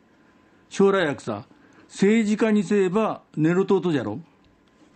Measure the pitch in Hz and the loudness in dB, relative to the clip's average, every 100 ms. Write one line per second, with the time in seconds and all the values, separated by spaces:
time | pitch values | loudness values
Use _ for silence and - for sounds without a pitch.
0 | _ _ _ _ _ _ _ - 196 196 | _ _ _ _ _ _ _ 0 2 2
1 | 160 123 - 104 - _ _ _ - - | 0 -4 -8 -10 -10 _ _ _ -14 0
2 | 196 226 208 208 226 208 170 208 190 190 | 2 2 2 0 0 0 0 0 0 0
3 | 214 139 _ - 156 175 190 196 180 147 | -2 -6 _ -2 0 2 2 0 0 -2
4 | 104 117 170 _ _ _ _ _ _ | -4 -10 -14 _ _ _ _ _ _